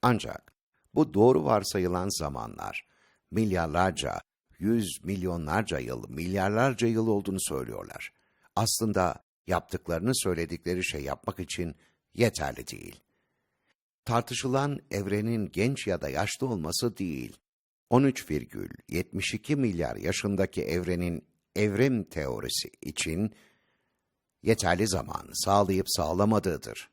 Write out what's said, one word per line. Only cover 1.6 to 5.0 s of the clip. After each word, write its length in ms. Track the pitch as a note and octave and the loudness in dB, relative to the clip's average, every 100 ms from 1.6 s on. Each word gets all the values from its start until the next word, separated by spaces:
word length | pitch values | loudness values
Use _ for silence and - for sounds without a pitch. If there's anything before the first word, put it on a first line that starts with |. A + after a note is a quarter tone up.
| F#2+ G2+ F2+ F2+ F#2 - | 2 0 0 0 -2 -4
zamanlar, 680 | D2+ C2+ A1+ G1+ G1+ - - _ _ _ _ | -4 -6 -10 -8 -10 -10 -14 _ _ _ _
milyarlarca, 880 | F#2+ A2 F#2 E2 D#2 F#2 C#2+ C#2+ G1+ - _ _ _ | -2 0 2 0 4 2 2 -4 -6 -10 _ _ _
yüz 400 | F#2+ A#2 G2 - | 2 2 0 -6